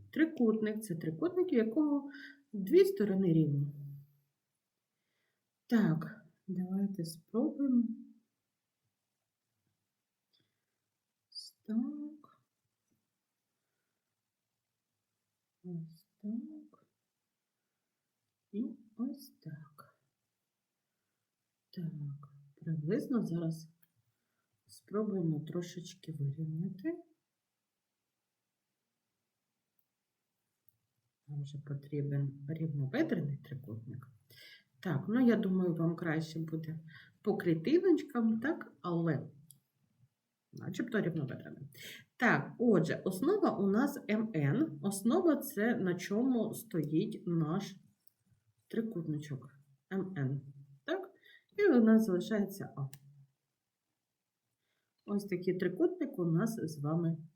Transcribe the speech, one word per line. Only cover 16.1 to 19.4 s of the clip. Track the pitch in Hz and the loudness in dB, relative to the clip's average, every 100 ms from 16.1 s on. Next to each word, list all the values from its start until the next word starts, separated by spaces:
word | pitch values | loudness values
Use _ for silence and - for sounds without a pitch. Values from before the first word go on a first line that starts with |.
| _ | _
так. | 208 240 311 302 - _ _ _ _ _ _ _ _ _ _ _ _ _ _ _ _ _ _ | -8 -8 -8 -16 -20 _ _ _ _ _ _ _ _ _ _ _ _ _ _ _ _ _ _
І | 202 277 - - - | -6 -6 -8 -16 -8
ось | 254 - - | -8 -8 -16
так. | _ | _